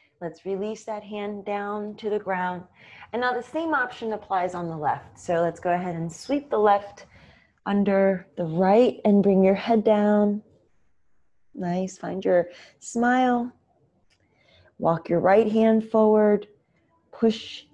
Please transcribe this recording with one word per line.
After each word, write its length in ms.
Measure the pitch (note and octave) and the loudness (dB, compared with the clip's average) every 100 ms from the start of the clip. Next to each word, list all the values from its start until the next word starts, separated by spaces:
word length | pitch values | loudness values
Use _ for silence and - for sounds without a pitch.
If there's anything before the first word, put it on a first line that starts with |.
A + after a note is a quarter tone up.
| _ - | _ -14
Let's 260 | E3+ D#3+ F#3 | -14 -12 -8
release 380 | F#3+ G#3+ G#3+ - | -6 -8 -10 -10
that 180 | G#3 | -12
hand 420 | G#3 G#3 G3+ G3+ G3+ | -10 -10 -10 -10 -8
down 500 | G3+ G3+ G#3 G#3 G#3 | -8 -6 -8 -10 -8
to 120 | G#3+ | -6
the 100 | G#3 | -4
ground. 440 | F#3+ F#3 F3+ F3+ - _ - - - | -4 -4 -4 -6 -12 _ -20 -20 -10
And 80 | A#3 | -4
now 120 | B3 | -2
the 100 | A#3+ | -4
same 300 | A#3+ D#4 E4 | -6 -6 -2
option 400 | C#4+ B3 - A3+ | -2 -4 -6 -8
applies 420 | G#3 - F#3+ F3+ F3 | -8 -4 -2 -2 -4
on 120 | E3+ | -8
the 100 | D#3+ | -4
left. 420 | D3 A#2+ - - | -4 -4 -8 -12
So 220 | - E3+ | -4 0
let's 180 | E3+ E3 | 0 -2
go 140 | F3+ | -2
ahead 220 | F3+ F3+ E3 | -2 -2 -6
and 160 | E3 | -8
sweep 380 | - - C#4+ C#4+ | -10 -4 -4 -2
the 80 | A3 | 2
left 480 | G#3 G3+ G3+ - - - - _ _ _ G3 | 4 2 0 -20 -20 -20 -20 _ _ _ -4
under 580 | G3+ G3+ G3 G3 F#3 - - | 0 2 2 2 0 -6 -10
the 100 | E3 | -6
right 540 | E3 F#3+ G#3+ B3 - G#3 | 0 4 4 4 2 2
and 160 | G3+ | 4
bring 220 | G3 F#3+ | 4 4
your 100 | F#3+ | 4
head 300 | G3 A3+ A3+ | 2 0 2
down. 580 | A3 G#3 G#3 G#3 G#3 G#3 - _ _ _ _ _ _ _ _ _ _ | 2 2 2 2 2 -2 -10 _ _ _ _ _ _ _ _ _ _
Nice, 440 | - F3+ F3+ F#3+ - | -10 -6 -4 -6 -8
find 260 | F3 F#3 | -10 -6
your 240 | F#3+ F3+ F3 - - _ | 0 0 0 -8 -20 _
smile. 720 | - A#3 A#3+ B3+ B3+ A#3+ B3 - _ _ _ _ _ _ _ _ _ _ _ - | -8 -2 0 2 2 0 -4 -12 _ _ _ _ _ _ _ _ _ _ _ -4
Walk 300 | E3 E3 - | -2 -2 -2
your 100 | E3+ | 0
right 320 | F3+ G#3 G#3+ | 4 4 4
hand 360 | A3 A3 A3 A3 | 4 4 2 2
forward, 580 | A3 G#3+ G#3+ G#3+ G#3 - _ _ _ _ _ _ | 2 4 4 4 2 -2 _ _ _ _ _ _
push 520 | - A3+ A3 - - - | -2 0 0 -10 -20 -18